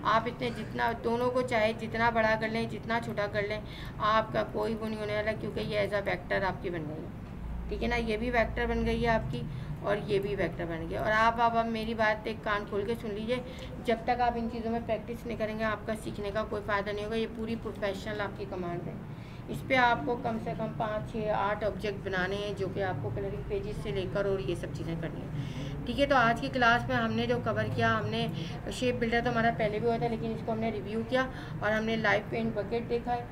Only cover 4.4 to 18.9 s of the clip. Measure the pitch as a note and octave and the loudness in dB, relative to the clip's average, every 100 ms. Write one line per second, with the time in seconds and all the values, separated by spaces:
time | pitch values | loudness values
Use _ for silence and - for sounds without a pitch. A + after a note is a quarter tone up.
4.4 | G#3 A3 G#3+ A3 A3 A3 G#3 G#3 G#3+ A3 | 0 -2 -2 -2 -2 -4 -2 0 0 -2
5.4 | A3 G3+ G#3+ G#3 G3+ G3+ G3 F3+ - G3 | -4 -4 -2 0 2 0 0 -2 0 0
6.4 | F#3+ F3+ F#3+ F3 D3+ D#3 F3+ - - - | 0 -2 -4 -4 -4 -6 -8 -10 -10 -8
7.4 | - - - G#3 A#3 A#3+ A3+ G#3+ A#3+ A#3+ | -6 -4 -4 -2 0 0 0 0 2 2
8.4 | A3+ - A#3 A#3 A3+ A3+ A#3 A3+ - A#3+ | 2 2 0 2 2 2 4 2 2 -4
9.4 | A3+ - - - - G#3 G#3 G3+ G3 G3 | -4 -6 -6 -4 0 0 2 0 2 0
10.4 | E3+ E3+ E3+ D#3+ E3 F3 C#3 G#3+ A3+ A3+ | 0 0 -4 -4 -4 -2 2 6 6 6
11.4 | A#3 A#3 A3+ A3 A3 A3+ G#3+ G#3+ - G#3+ | 4 4 2 0 -2 2 2 2 -2 -4
12.4 | A3 G#3 G#3 G3+ G#3 A#3 A3+ G3+ A3 B3 | 0 -2 0 -2 0 -2 -2 -4 -2 -2
13.4 | B3 - - - - A3 - A#3+ A#3+ A#3 | -2 -8 -8 -4 0 2 2 4 4 2
14.4 | A3+ A#3 A3 A#3 A#3 G#3+ - A#3 A#3+ A3 | -2 -2 -2 -2 0 -2 -2 -8 -6 -4
15.4 | G#3+ G#3+ A3 G#3 - A3 A#3 A3 G3+ G#3 | -2 0 -2 -2 -4 -4 -4 -4 -2 -2
16.4 | G#3+ G#3 G#3 G3+ G3+ G#3 G#3 A3+ A3 A#3 | -2 -4 0 0 0 -2 -2 0 -2 -2
17.4 | A3 A3+ A3 F#3+ G3+ F#3+ G#3+ G#3 G3+ G3 | -4 -4 -4 -2 -2 -2 -4 -4 -4 -4
18.4 | G3 F#3 F3 F3 - | -6 -4 -4 -4 -4